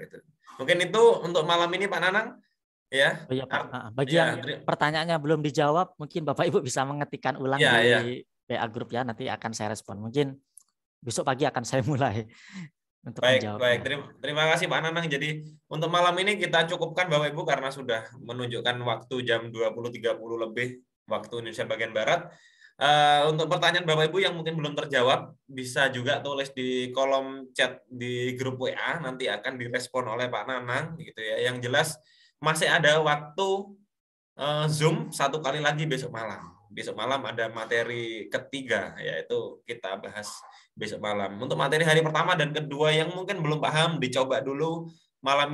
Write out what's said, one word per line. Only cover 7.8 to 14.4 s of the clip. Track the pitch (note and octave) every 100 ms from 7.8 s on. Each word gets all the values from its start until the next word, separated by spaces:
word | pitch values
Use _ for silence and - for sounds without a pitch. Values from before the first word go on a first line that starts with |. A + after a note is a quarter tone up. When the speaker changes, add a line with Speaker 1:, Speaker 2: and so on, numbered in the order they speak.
Speaker 1:
ya. | A#2+ A2+ A#2+ B2+ - _ -
Speaker 2:
W | A#2+
A | A2+
grup | A2+ A#2
ya, | A#2+
nanti | B2+ A2+ B2+
akan | G2+ A#2
saya | A2+ G#2+
respon. | G#2 - G2+
Mungkin | A2+ B2 C#3 C3+ _ - _ _ _ _
besok | B2 A2+ C#3+
pagi | B2+
akan | C#3 C3
saya | A2+ C3+ A2
<laughs> |
mulai | C3+ C3+ G#2+ A2 - - G3 D#3 _ _ _
untuk | B2+ G#2+
Speaker 1:
Baik, | B2 C3
Speaker 2:
menjawabnya. | A2 G#2
Speaker 1:
baik. | B2 A#2
Terima, | C3 C#3+ - -
terima | C3+ D3